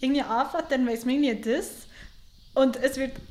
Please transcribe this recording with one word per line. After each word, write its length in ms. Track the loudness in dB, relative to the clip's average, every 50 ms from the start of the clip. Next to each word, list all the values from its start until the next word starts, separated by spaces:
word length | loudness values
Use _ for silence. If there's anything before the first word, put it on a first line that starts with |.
irgendwie 200 | 0 2 2 2 2
anfängt, 420 | 2 0 0 0 0 -2 -4 -2 0
dann 160 | 0 0 2
weiss 200 | 0 0 -2 0
man 100 | 0 2
irgendwie 340 | 4 2 2 0 0 0 0 0
das. 340 | 0 -2 -6 -10 -16 -18 -20 -20 -20 -20 -20 -20 -20 -20 -20 -20 -20 -20 -2 2
Und 220 | 4 4 4 4
es 220 | 2 0 0 0
wird 160 | -2 -4 -4 -6 -10 -14 -16